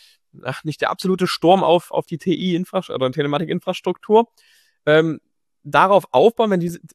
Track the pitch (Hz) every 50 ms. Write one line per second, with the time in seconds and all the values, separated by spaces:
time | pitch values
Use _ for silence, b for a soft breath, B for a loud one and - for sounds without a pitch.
0 | b b b b b _ _ - - 127 139 - - 156 143 - 135 - - -
1 | - 185 185 180 180 170 - - - 165 190 196 151 151 170 175 - - - 165
2 | - - 170 151 - 185 165 - 180 185 170 165 185 - - 190 - - - -
3 | 131 127 131 156 143 147 143 147 165 156 - 180 - 185 180 - - 190 175 _
4 | _ - 214 220 233 - _ b b b b b b b b b b 151 151 160
5 | 165 165 147 - _ _ _ _ _ _ _ _ - 143 143 143 175 190 202 185
6 | - - - 127 165 226 - - 226 214 190 175 165 175 170 175 - - _